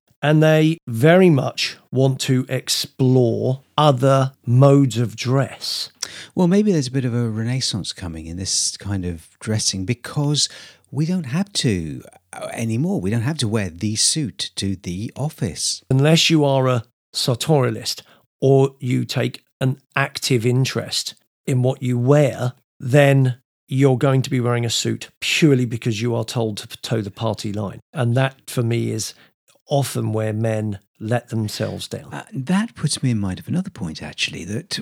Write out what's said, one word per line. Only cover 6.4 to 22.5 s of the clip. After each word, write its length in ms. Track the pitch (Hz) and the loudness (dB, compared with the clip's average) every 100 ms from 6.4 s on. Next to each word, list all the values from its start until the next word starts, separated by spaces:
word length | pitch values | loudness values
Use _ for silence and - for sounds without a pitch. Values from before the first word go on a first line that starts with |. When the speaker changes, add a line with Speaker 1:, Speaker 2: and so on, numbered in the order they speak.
| 175 | 2
Speaker 2:
maybe 260 | 202 214 | 4 4
there's 160 | 170 127 | 2 0
a 40 | |
bit 120 | 135 123 | -2 -2
of 80 | |
a 140 | 117 117 | 0 -2
renaissance 640 | 110 113 127 - 104 - | -2 -4 -2 -4 -4 -6
coming 340 | - 87 80 80 | -10 -10 -10 -10
in 100 | 85 | -8
this 400 | 95 - - - | -4 -4 -4 -6
kind 280 | 101 98 87 | -6 -4 -4
of 220 | 82 - _ | -8 -12 _
dressing 460 | - 107 - 98 92 | -4 -2 -2 -4 -4
because 640 | 120 - 147 143 147 - - - - _ | -6 -6 -4 -2 0 -4 -6 -20 -20 _
we 160 | 123 160 | -4 -2
don't 180 | 185 | -4
have 260 | 135 151 196 | -4 -4 -4
to, 480 | - 131 92 80 64 - - _ | -2 0 0 -4 -10 -14 -20 _
uh, 140 | - 92 | -14 -10
anymore. 480 | - 117 113 170 190 | -6 -4 -2 -2 -2
We 100 | 92 | -2
don't 120 | 117 | -2
have 160 | 117 160 | -2 -2
to 100 | 117 | -2
wear 220 | 110 95 | -2 -4
the 260 | 82 107 107 | -4 -4 0
suit 540 | - 160 120 - - - | 0 0 -4 -6 -10 -6
to 200 | 98 92 | -6 -4
the 340 | 90 90 117 - | -6 -8 -8 -6
office. 680 | 147 - 104 71 - - - | -8 -4 -6 -4 -6 -4 -2
Speaker 1:
Unless 400 | 131 147 165 - | 2 4 4 4
you 160 | 165 | 4
are 240 | 143 135 131 | 4 2 2
a 160 | 123 - _ _ | 0 -4 _ _
sartorialist 880 | - - 117 - 151 123 110 - - - _ _ _ | -6 -2 -2 2 2 2 -2 -8 -10 -14 _ _ _
or 340 | 131 135 135 - | 4 6 4 0
you 260 | 123 127 | -2 -2
take 400 | 117 127 123 - _ - | -2 -2 -4 -6 _ -4
an 200 | 131 131 _ 135 | -2 -2 _ -4
active 480 | 147 - - 127 | -2 -4 -2 0
interest 720 | 120 123 131 - 101 - - - _ _ - | 2 2 0 -2 -6 -6 -8 -12 _ _ -2
in 160 | 127 | 0
what 200 | 123 131 | 0 0
you 160 | 127 123 | -2 0
wear, 540 | 123 147 139 90 123 | 4 4 4 0 -6